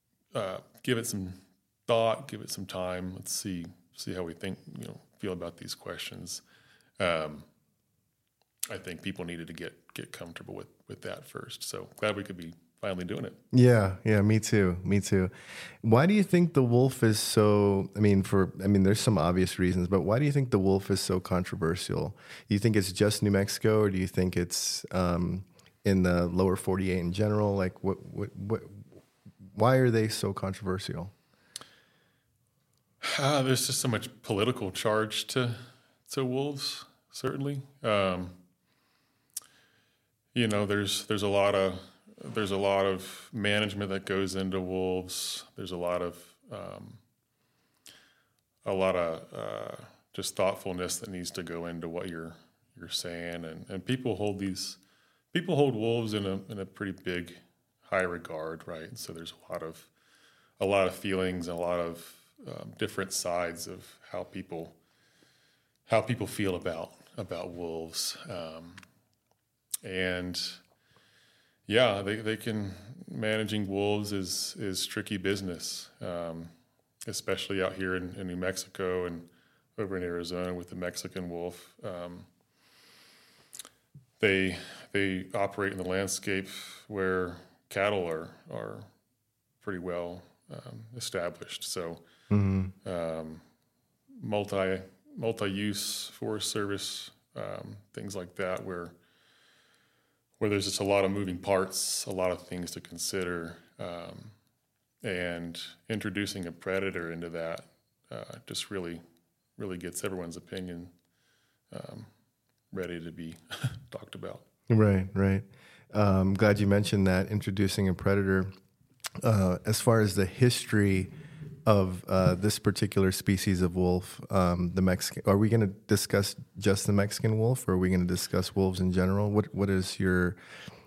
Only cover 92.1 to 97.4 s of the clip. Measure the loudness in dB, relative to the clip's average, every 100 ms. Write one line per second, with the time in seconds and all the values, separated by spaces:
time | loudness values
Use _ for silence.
92.1 | _ _ 4 4 2 0 -6 -8 -4 -4
93.1 | -4 -8 -14 -20 _ _ _ _ _ _
94.1 | -12 -4 -2 0 0 0 -2 -6 _ _
95.1 | -6 -4 -2 -2 -2 -2 -2 -4 -6 -10
96.1 | -8 -6 -4 -4 -4 -2 -4 -6 -10 -12
97.1 | -20 _ -10